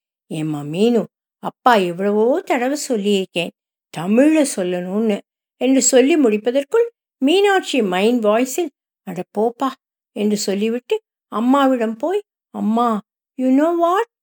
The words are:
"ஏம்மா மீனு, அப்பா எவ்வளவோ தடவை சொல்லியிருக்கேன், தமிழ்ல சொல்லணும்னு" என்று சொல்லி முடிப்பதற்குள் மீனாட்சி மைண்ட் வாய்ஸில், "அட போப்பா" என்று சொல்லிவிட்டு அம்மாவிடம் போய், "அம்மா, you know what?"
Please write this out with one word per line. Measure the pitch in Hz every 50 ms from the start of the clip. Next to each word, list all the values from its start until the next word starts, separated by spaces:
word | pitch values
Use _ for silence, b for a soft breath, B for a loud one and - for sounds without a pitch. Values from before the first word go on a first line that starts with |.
| _ _ _ _ _ -
"ஏம்மா | 160 156 156 156 151 143
மீனு, | 143 147 156 185 214 240 240 214 170 - _ _ _ _ _ _
அப்பா | - 175 - _ - 254 233 202
எவ்வளவோ | 185 175 170 180 196 202 208 214 220 247 294 370
தடவை | 392 - 320 247 240 262 294 285
சொல்லியிருக்கேன், | - - 254 208 196 208 202 190 190 - - 175 165 - - _ _ _ _ _ _ _ -
தமிழ்ல | 151 170 190 214 247 285 311 311 311 269 269
சொல்லணும்னு" | - 208 180 180 180 180 180 185 190 214 233 214 196 - - _ _ _ _ _ _ -
என்று | 247 262 269 262
சொல்லி | - - 277 247 262 285 339
முடிப்பதற்குள் | 311 269 220 208 208 214 240 247 285 277 - - 466 466 466 _ _ _ _ _ -
மீனாட்சி | 262 285 339 392 403 403 392 370 370 - - 262
மைண்ட் | 220 185 180 185 202 226 247 240
வாய்ஸில், | 214 208 214 233 262 262 - 359 349 302 _ _ _ _ _ _ -
"அட | 196 175 180 175 _
போப்பா" | - 202 220 240 240 - 277 262 - _ _ _ _ _ _ _ -
என்று | 220 208 214 208
சொல்லிவிட்டு | 208 - 208 190 202 220 226 233 247 - - 440 427 _ _ _ _ _ -
அம்மாவிடம் | - 214 240 247 269 277 277 269 262 233 220 220 220
போய், | - 294 330 381 415 - _ _ _ _ _ -
"அம்மா, | 208 202 208 226 233 240 233 220 202 - _ _ _ _ _ _ -
you | 254 262
know | 262 277 302 339 349
what?" | 339 339 339 359 415 453 - _ _